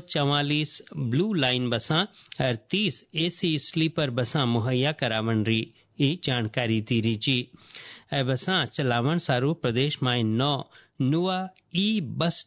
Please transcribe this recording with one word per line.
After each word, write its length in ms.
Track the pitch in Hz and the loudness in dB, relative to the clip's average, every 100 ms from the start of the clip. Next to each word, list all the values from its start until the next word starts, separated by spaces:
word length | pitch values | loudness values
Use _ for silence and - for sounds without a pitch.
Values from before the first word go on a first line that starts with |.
| 175 | 0
चवालीस 720 | 156 143 143 143 147 151 - - 147 | 0 2 2 0 0 -2 -8 -12 -6
ब्लू 360 | 131 127 208 190 | 0 2 2 2
लाइन 340 | 131 127 123 | 2 2 0
बसां 340 | 117 - 156 196 - - - | -2 0 0 0 -6 -14 -2
और 140 | 135 113 - | -2 -2 -2
तीस 320 | 190 208 - - 156 | -2 -2 -4 -10 -4
एसी 380 | 170 - 175 151 | -4 -2 -2 -2
स्लीपर 480 | - 160 160 160 147 | -2 0 0 0 -2
बसां 320 | 120 120 156 127 | 0 0 0 2
मुहैया 440 | 117 113 127 135 151 | 2 2 2 0 0
करावण 460 | 123 110 110 110 | -2 0 0 2
री 180 | 104 113 113 - _ - | 2 0 0 -10 _ 0
ई 80 | 139 180 | 0 0
जानकारी 560 | - 123 110 120 120 110 | -2 -2 -2 -2 0 0
दी 180 | 104 120 | 2 0
रही 140 | 110 107 | 2 0
जी। 180 | 123 127 123 - - - - - - | 0 0 -2 -12 -20 -20 -18 -20 -6
ए 80 | 143 | -2
बसां 420 | 131 131 - 185 131 | 0 -2 0 0 0
चलावण 500 | - 135 120 123 170 | -2 0 2 2 0
सारू 340 | - 127 131 165 | 0 0 0 0
प्रदेश 420 | 127 117 143 - | 0 0 0 0
में 200 | 131 123 110 | 0 2 2
नौ 260 | 113 139 139 - - - - | 2 0 -2 -6 -16 -14 -2
नुआ 340 | 131 156 185 185 185 - _ 170 | 2 2 0 -2 -6 -12 _ -2
ई 120 | 202 220 135 113 | 0 0 -2 -2
बस 260 | 165 - | -2 -2